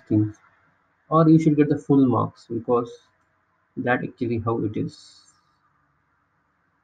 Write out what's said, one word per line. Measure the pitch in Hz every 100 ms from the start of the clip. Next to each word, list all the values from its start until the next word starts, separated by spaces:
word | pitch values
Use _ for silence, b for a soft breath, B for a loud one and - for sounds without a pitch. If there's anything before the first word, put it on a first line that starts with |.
| -
things, | 107 107 - _ _ _ _ _ _ _
or | 156 160
you | 160
should | 160 147
get | 143
the | 147
full | - 139 127
marks, | 110 110 - -
because | 117 120 120 151 - _ _ _ _ _ _ _ -
that | 120 123
actually | - - 117 117
how | 113 117
it | 110 110
is. | - - - - _ _ _ _ _ _ _ _ _ _ _ _ _ _ _ _